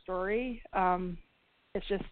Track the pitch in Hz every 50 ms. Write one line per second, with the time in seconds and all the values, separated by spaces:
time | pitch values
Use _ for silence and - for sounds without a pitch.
0 | - - 185 180 185 196 208 233 247 254 240 226 - - - 208 185 180 180 180
1 | 185 180 175 165 - _ _ _ _ _ _ _ _ _ _ 196 - - 202 190
2 | - -